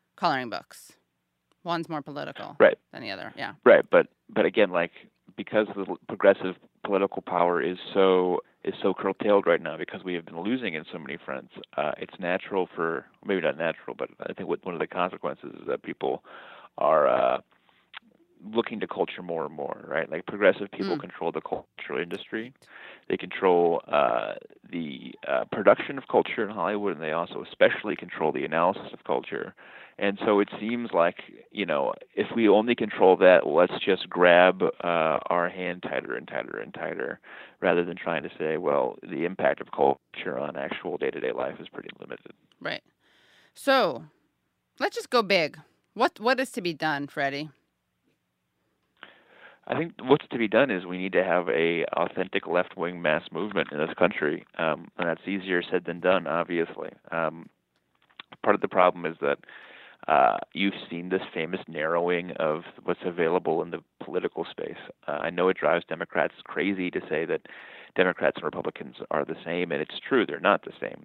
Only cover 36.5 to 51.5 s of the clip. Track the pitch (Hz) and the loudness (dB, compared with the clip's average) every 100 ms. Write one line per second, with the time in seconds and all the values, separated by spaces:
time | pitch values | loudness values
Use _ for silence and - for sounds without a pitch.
36.5 | - 55 - 82 85 62 - - - - | -8 -10 -8 -8 -6 -6 -8 -14 -20 -20
37.5 | _ 95 87 87 85 - 82 73 - 78 | _ 2 4 2 -4 -4 -4 -4 -4 -2
38.5 | 80 82 71 64 50 - 92 85 95 71 | 0 2 2 2 -4 -8 -4 -4 0 0
39.5 | 71 - - 69 67 _ - - 64 73 | 0 -4 2 2 2 _ -12 -8 -6 -6
40.5 | 71 69 - - 87 67 - 64 62 65 | -6 -8 -8 -6 -4 -4 -2 -4 -4 -6
41.5 | - - - - - - - - - _ | -8 -14 -16 -16 -16 -14 -14 -16 -20 _
42.5 | _ - - - _ _ _ _ _ _ | _ -10 -10 -12 _ _ _ _ _ _
43.5 | - - 269 196 127 156 _ _ _ _ | -6 2 4 4 0 -10 _ _ _ _
44.5 | _ _ - 392 480 392 247 202 196 151 | _ _ -6 -6 -6 -2 0 2 2 2
45.5 | 147 - _ _ - 262 - 214 254 262 | -4 -20 _ _ -2 -2 0 0 0 -2
46.5 | - 175 156 160 143 143 - 139 139 151 | -4 -6 -2 -2 -2 -4 -4 -2 -2 -8
47.5 | - _ _ _ _ _ _ _ _ _ | -14 _ _ _ _ _ _ _ _ _
48.5 | _ _ _ _ _ - - _ - - | _ _ _ _ _ -20 -20 _ -20 -20
49.5 | - - 131 170 - 127 143 - 135 110 | -20 -6 -6 -6 -6 2 2 2 -2 2
50.5 | 107 117 95 90 90 95 92 92 87 87 | 2 2 0 -4 -6 0 0 2 2 2